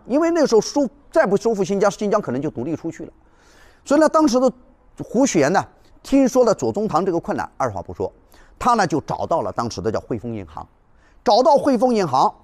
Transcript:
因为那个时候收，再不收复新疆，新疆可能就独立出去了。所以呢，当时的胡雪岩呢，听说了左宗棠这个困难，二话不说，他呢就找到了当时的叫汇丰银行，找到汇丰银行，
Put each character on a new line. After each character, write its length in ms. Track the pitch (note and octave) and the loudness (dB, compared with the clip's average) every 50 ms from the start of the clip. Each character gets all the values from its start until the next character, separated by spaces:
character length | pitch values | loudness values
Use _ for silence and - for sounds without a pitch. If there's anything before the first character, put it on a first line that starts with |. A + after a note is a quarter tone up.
| - | -4
因 140 | - A#3+ D4+ | -2 -2 0
为 100 | E4+ E4+ | 0 0
那 120 | E4+ E4+ | 2 2
个 60 | C#4 | 2
时 60 | - A4+ | 4 4
候 60 | G#4 | 2
收， 260 | - - - C#4+ C#4+ G#3+ - _ _ _ | 2 0 0 -2 -2 -2 -4 _ _ _
再 160 | - - F3+ | 0 0 2
不 120 | F#3 G3+ | 2 0
收 160 | F#3+ - A3+ A3+ | 0 0 -2 -2
复 100 | G3 F#3+ | -2 -2
新 160 | D#3 G3+ G3 | -2 -2 0
疆， 100 | F3 G3+ | 0 0
新 220 | - - G#3+ G3+ | 0 -2 -2 -2
疆 100 | A3 G#3 | -2 -2
可 120 | - C#3 A#2+ | -2 -4 -6
能 80 | C3+ | -4
就 80 | C#3+ D3+ | -6 -6
独 160 | - A2+ B2 | -6 -6 -6
立 100 | E3 D#3 | -6 -6
出 160 | - - E3 | -6 -8 -10
去 140 | - - D#3+ | -12 -12 -16
了。 60 | - - _ _ _ _ _ _ _ _ _ - - _ _ _ | -18 -20 _ _ _ _ _ _ _ _ _ -20 -20 _ _ _
所 100 | - C#4 | 0 2
以 40 | D4+ | 4
呢， 100 | D#4 D4 | 4 4
当 180 | - D#4 D#4 | 4 4 2
时 120 | B3+ A3+ B3+ | 4 4 2
的 100 | C4 B3 - _ _ _ _ _ _ _ _ - | 2 2 0 _ _ _ _ _ _ _ _ -16
胡 240 | C#3 - - A#3 C#4 | -12 -4 0 0 2
雪 140 | - - E3+ | 2 2 2
岩 140 | C3+ D3 F#3+ | 2 2 2
呢， 120 | F3+ B2+ - _ _ _ _ - _ | 0 -2 -4 _ _ _ _ -20 _
听 260 | - - C4+ C#4 C4+ | -4 0 2 2 2
说 160 | A3+ - B3+ B3 | 4 4 4 4
了 100 | A3 F#3 | 4 2
左 160 | - C3+ A2+ | 0 -2 -2
宗 160 | - G3+ A3 | -2 -2 -2
棠 200 | F#3+ C#3+ D#3+ F#3+ | -2 -2 -2 0
这 80 | F#3+ E3 | 0 -2
个 60 | E3+ | -2
困 180 | - - F3 | -4 -4 -6
难， 120 | A#2 - - - | -6 -8 -8 -6
二 160 | - C3+ A#2+ | -4 -4 -4
话 100 | G2 F2+ | -4 -6
不 120 | E2+ - F2+ | -10 -10 -8
说， 180 | - F#2 - - _ _ _ _ - - - - - | -6 -6 -6 -8 _ _ _ _ -20 -20 -20 -14 -4
他 140 | - B3 A#3+ | 0 0 2
呢 120 | A3 F#3+ | 2 2
就 140 | D#3 E3 C3+ | 0 -2 -4
找 240 | - - - - G#2 | -4 -6 -6 -6 -4
到 160 | - E3+ D#3 | -4 -2 -4
了 80 | A2+ F#2 | -4 -4
当 200 | - - A#2 A2+ | -6 -6 -6 -6
时 80 | - F#2+ | -8 -6
的 100 | F2 A2 | -4 -4
叫 80 | G#2+ - | -4 -4
汇 180 | - - C3 G#2 | -6 -6 -8 -8
丰 140 | - A#2+ A2+ | -8 -10 -10
银 120 | G#2 F#2 | -12 -14
行， 220 | - - - - - _ _ _ _ _ _ _ _ _ _ - | -14 -16 -18 -18 -18 _ _ _ _ _ _ _ _ _ _ 0
找 180 | B3 G#3 A#3 | 2 4 4
到 140 | C4 D#4+ C#4+ | 6 4 4
汇 220 | C#4 C#4 D4 C4 | 4 4 2 2
丰 160 | G3+ B3+ B3+ A#3+ | 2 2 2 2
银 120 | G#3 F#3 | 0 0
行， 280 | C#3+ B2 C3+ E3+ G#3 - _ | 0 0 2 0 0 -2 _